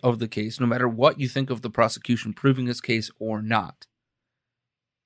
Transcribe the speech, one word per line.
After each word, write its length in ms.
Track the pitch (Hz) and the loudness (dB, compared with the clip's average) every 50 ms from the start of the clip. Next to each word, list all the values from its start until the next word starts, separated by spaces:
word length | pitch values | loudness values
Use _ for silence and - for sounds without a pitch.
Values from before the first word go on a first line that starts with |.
| - | 0
of 160 | 123 117 113 | 0 2 0
the 80 | 117 | -2
case, 320 | 107 - - 104 117 113 - | -4 -4 -4 -4 -4 -2 -2
no 80 | 123 | 0
matter 200 | 117 117 123 123 | 0 2 2 0
what 320 | 120 113 113 139 147 - 147 | 0 2 4 4 4 4 2
you 80 | 135 | -4
think 220 | 123 - 135 135 131 | -2 -2 -2 -2 -2
of 140 | 123 110 123 | -4 -6 -6
the 80 | 113 | -2
prosecution 640 | - 123 113 110 - - - - 120 110 - 110 104 | 2 2 2 2 2 -2 -2 -2 -2 -2 -2 -6 -4
proving 320 | - - 139 131 131 123 | 0 2 2 2 2 0
this 140 | 123 120 - | -4 -4 -4
case 300 | - - 117 113 107 - - | -2 -2 -2 -2 -2 -4 -10
or 240 | - 107 110 110 107 | -8 -6 -4 -4 -4
not, 460 | 107 110 113 107 87 80 - _ - _ _ _ _ _ _ _ _ _ _ _ _ _ _ _ _ _ _ _ _ _ _ _ _ | -2 0 0 0 0 -2 -10 _ -20 _ _ _ _ _ _ _ _ _ _ _ _ _ _ _ _ _ _ _ _ _ _ _ _